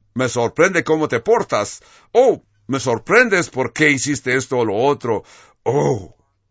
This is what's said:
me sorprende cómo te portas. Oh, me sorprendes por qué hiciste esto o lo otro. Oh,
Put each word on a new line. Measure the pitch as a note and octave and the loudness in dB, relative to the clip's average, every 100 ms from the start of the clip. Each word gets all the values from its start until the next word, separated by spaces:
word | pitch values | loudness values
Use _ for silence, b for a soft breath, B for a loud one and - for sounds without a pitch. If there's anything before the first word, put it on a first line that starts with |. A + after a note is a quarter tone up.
| _ | _
me | A#2 C3 | -6 -4
sorprende | B2 A#2 - F#3 F3 | -2 -2 2 2 2
cómo | C#3+ D#3+ D3 | 0 0 0
te | A#2+ | -2
portas. | - A#3 - A2+ G2+ - b b b | 0 0 0 -4 -4 -10 b b b
Oh, | A3+ B3+ D#3+ _ _ - | 4 4 2 _ _ -8
me | C3 | -4
sorprendes | C3 A2+ - G#3+ A#3+ F#3 D#3 | -2 -4 2 2 4 2 -2
por | B2 B2 | -4 -6
qué | - D#3 | 0 0
hiciste | C3+ C#3 C3+ B2+ C3+ | 2 -2 -6 -4 -4
esto | B2 B2+ | -2 -2
o | |
lo | A2 G2+ | -2 0
otro. | C#3 C3+ A#2 G2+ b b b b | 0 -2 -4 -6 b b b b
Oh, | A2+ C#3 C#3+ A#2 F#2 _ _ _ _ | -2 0 0 -2 -6 _ _ _ _